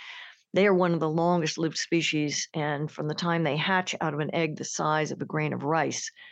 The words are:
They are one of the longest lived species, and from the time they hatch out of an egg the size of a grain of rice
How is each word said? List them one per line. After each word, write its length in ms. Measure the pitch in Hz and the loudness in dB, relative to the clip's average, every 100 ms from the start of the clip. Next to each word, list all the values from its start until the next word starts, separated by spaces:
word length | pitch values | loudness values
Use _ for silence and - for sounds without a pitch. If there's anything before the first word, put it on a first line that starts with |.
| - - - - _ | -16 -16 -18 -20 _
They 140 | 180 202 | 2 4
are 80 | |
one 200 | 185 180 | 6 4
of 60 | 165 | 2
the 80 | 156 | 2
longest 500 | 160 170 175 156 - | 2 4 4 2 0
lived 180 | 165 - | -2 -2
species, 680 | - 170 156 156 147 - - | 0 0 2 0 0 -2 -6
and 360 | 160 147 143 151 | -4 -2 -2 -4
from 160 | - 151 | -4 -6
the 80 | |
time 300 | 156 175 170 | -2 0 2
they 120 | 156 147 | 2 0
hatch 380 | 151 185 185 - | 2 0 0 -2
out 140 | 160 | -2
of 60 | 147 | -2
an 140 | 151 | -2
egg 220 | 165 165 156 | 0 -2 -2
the 80 | |
size 480 | 156 - 156 156 151 | -8 -2 0 2 0
of 100 | - | -4
a 40 | 139 | -4
grain 260 | 156 151 | -2 -2
of 100 | 123 | -2
rice 480 | 139 160 139 - - - - | 0 0 0 -2 -8 -14 -20